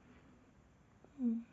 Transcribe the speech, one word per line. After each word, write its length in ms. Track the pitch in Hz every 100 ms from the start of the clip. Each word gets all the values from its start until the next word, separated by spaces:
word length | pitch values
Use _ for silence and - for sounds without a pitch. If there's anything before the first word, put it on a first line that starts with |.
| 247 - - - - - - - - - - - 240
ըհը, 100 | 226 -